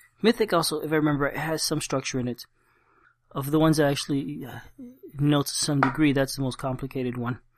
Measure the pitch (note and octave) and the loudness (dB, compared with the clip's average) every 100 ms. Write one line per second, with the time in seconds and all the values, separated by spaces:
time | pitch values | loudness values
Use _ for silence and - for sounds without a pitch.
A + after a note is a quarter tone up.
0 | _ _ G#3 A#3+ G#3+ E3+ D#3+ D#3 D3+ D#3 | _ _ 2 2 2 0 0 -4 0 2
1 | D3+ C#3+ C#3 D3 D#3 D#3 - D3+ - C3+ | 4 2 0 -2 -4 -4 -2 -2 -2 -4
2 | - C3 B2 A#2+ - _ _ _ _ _ | -2 -4 -4 -6 -12 _ _ _ _ _
3 | _ _ _ - C#3 D#3 D#3+ D#3 C#3+ C#3+ | _ _ _ -8 0 4 6 6 4 2
4 | - C#3+ D3 D3 - - - - B3 C4 | -2 -4 -4 -8 -12 -14 -16 -18 -20 -20
5 | F4 C#3 C#3+ D3 C#3 - - C#3+ C3+ B2+ | -14 0 2 4 2 -2 0 2 2 4
6 | D3+ C#3 C3+ - C3+ - C3+ B2+ C3 C3+ | 2 4 0 -2 -6 -4 -6 -6 -6 -6
7 | B2 A#2+ A#2 A#2+ _ | -4 -4 -4 -6 _